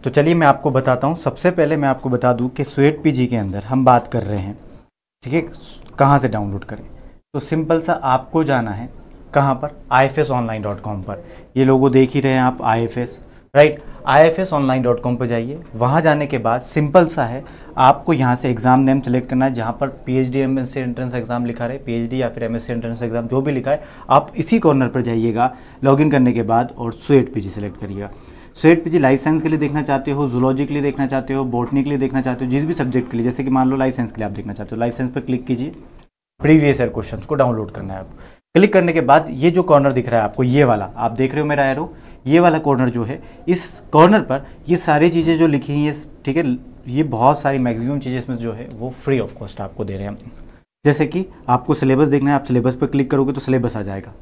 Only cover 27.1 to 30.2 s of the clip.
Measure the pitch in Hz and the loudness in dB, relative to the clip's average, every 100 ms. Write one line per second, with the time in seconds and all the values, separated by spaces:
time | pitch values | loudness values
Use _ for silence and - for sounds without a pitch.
27.1 | 139 123 - 98 98 101 - 98 98 101 | 2 4 -6 -8 -8 -10 -10 -12 -10 -12
28.1 | - - - - - 156 170 165 165 135 | -16 -20 -20 -20 2 4 6 4 2 4
29.1 | 135 151 156 160 156 147 151 143 135 135 | 2 2 0 0 -2 -2 -2 -2 -2 -2
30.1 | 143 | -2